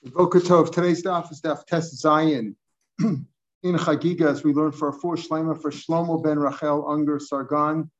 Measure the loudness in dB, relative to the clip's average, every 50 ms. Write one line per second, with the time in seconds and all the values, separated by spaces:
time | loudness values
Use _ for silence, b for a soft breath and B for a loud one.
0 | _ -6 2 2 2 6 4 2 4 6 6 6 6 4 2 0 2 2 2 0
1 | 0 -2 -2 -2 -4 -6 -16 -8 -4 -4 -6 -6 -4 -2 -2 -2 -2 -4 -10 -2
2 | 2 4 4 4 4 2 0 0 -2 -6 -10 _ _ _ _ _ _ _ _ -2
3 | 0 0 0 -2 -6 _ _ _ _ _ _ _ -2 -2 0 0 2 0 0 2
4 | 0 -2 2 2 2 2 2 2 0 0 2 2 0 0 -2 -4 -6 -6 -6 -4
5 | -6 -4 -4 -4 -6 -4 -4 -2 -2 -2 -4 -4 -6 -8 -8 -8 -6 -2 -2 -2
6 | 0 0 -2 -2 0 0 0 0 0 -2 -2 -2 -2 -2 -2 -2 -2 -2 -2 -2
7 | 0 -2 -2 -4 -6 -6 -8 -8 -4 -2 0 0 0 0 0 -4 -6 -8 _ _